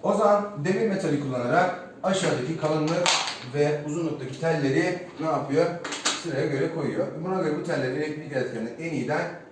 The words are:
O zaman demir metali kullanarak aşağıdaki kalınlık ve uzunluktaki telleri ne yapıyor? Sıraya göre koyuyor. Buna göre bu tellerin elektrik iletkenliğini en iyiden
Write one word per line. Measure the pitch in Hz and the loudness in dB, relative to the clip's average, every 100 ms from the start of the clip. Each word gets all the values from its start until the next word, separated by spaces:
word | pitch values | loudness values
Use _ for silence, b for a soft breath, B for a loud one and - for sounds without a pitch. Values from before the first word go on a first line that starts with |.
O | 190 | 2
zaman | 196 208 208 - 151 | 4 6 4 2 -4
demir | 160 214 214 | 0 2 2
metali | 185 160 143 | 0 0 0
kullanarak | 135 123 120 131 180 - - - | 0 -2 2 4 4 0 -12 -4
aşağıdaki | 185 190 165 123 123 165 | 0 2 2 0 -2 -2
kalınlık | 151 156 156 175 175 - - - 123 | 0 2 2 2 2 2 0 -6 -6
ve | 143 147 147 147 | 2 2 2 -2
uzunluktaki | 165 160 - 127 - | -2 -2 -4 -6 -2
telleri | 165 156 135 151 175 180 - - | 0 2 4 4 2 -2 -8 -4
ne | |
yapıyor? | 160 147 - 147 175 - - - - - | -2 0 2 2 2 0 -6 -4 -2 -2
Sıraya | 165 139 | -2 0
göre | 151 139 - | 0 2 0
koyuyor. | 165 127 - - 160 | 0 -2 -2 -2 -4
Buna | 180 185 | -2 0
göre | 156 151 | 0 0
bu | |
tellerin | 170 147 127 | 0 0 0
elektrik | 147 151 151 135 | 0 -2 -4 -4
iletkenliğini | 131 120 113 113 - | -2 -2 -4 -6 -6
en | 165 | -4
iyiden | 143 120 156 175 - - | -2 0 -2 -2 -8 -16